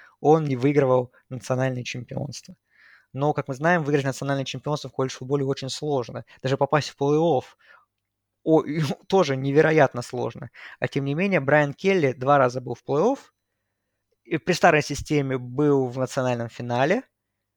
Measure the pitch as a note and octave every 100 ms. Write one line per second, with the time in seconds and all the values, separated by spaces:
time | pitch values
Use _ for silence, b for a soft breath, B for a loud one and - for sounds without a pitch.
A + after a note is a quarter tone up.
0 | b b C#3+ D#3+ D3+ B2+ C3+ D3 C3+ B2+
1 | B2 b _ B2+ - B2+ C3 B2+ A#2+ B2+
2 | B2 C3 C#3 - - - b b b b
3 | b C3 D3 D3 C#3 C3 D#3+ F3+ C#3+ D3
4 | C3+ - C#3 C#3 C3 C3 D3 D3 B2+ -
5 | C3 - C3 C#3+ C3+ C#3 C3+ - D3+ C#3
6 | A#2+ B2+ b b C3 C3+ C#3+ D3+ - -
7 | C#3+ D3+ E3+ C3 - _ b b b _
8 | _ _ _ _ - D#3+ - D#3 C#3+ -
9 | - F#3+ D3+ C3+ C3+ C#3+ D#3 D#3 C3+ B2
10 | - B2 A#2+ - B2 B B B B2+ C#3+
11 | C#3 D3 G3+ F3 C3+ D3+ C#3+ C#3 F#3+ G3
12 | C#3 B2 B2+ C#3+ B2+ B2+ B2 B2 - C#3
13 | G#3+ C4+ - _ _ _ _ _ _ _
14 | _ _ - D#3+ - F3 F#3 D#3 - C#3+
15 | - D3+ C3+ C3 B2 B2+ D3+ C#3 B2+ B2+
16 | B2+ - B2+ A#2+ A#2 - A#2+ A#2+ C#3+ A3
17 | - _ _ _ _